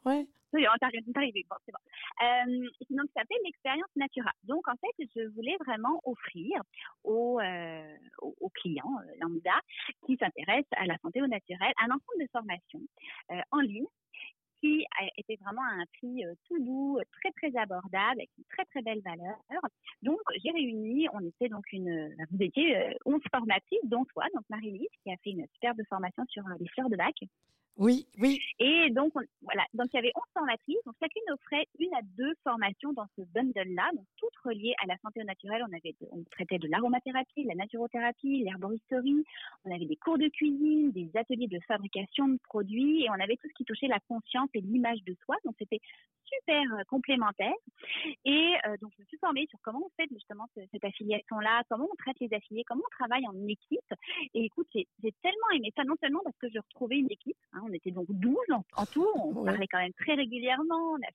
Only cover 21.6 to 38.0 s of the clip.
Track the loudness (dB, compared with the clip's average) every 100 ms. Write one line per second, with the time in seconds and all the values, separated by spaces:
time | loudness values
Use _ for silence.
21.6 | -8 -6 -2 -2 -4 -8 -4 0 2 4
22.6 | 4 4 2 0 0 0 0 -2 2 0
23.6 | 0 0 2 0 0 -2 -2 -4 -6 -6
24.6 | -6 -6 -8 _ -8 -6 -6 -6 -8 -4
25.6 | -2 -2 -4 -2 -4 -4 -8 -6 2 2
26.6 | 2 0 2 4 4 0 -8 _ _ _
27.6 | _ 4 6 6 2 4 4 4 0 2
28.6 | 6 8 6 6 4 2 -6 _ -4 0
29.6 | 0 0 0 2 2 0 -2 -2 0 0
30.6 | 0 -2 -2 -4 -4 -2 -4 -4 -2 -2
31.6 | 0 -2 -2 -2 -4 -2 -2 -2 -2 2
32.6 | 0 0 -4 -4 -6 -10 -4 0 2 0
33.6 | -2 0 0 -2 -8 -6 -6 -4 -6 -2
34.6 | -2 -2 -2 -4 -6 -8 -8 -8 -4 -4
35.6 | -4 -8 -10 -12 -12 -12 -10 -6 -2 -2
36.6 | 2 2 4 2 0 -4 -4 -4 -4 -4
37.6 | -4 -4 -4 -2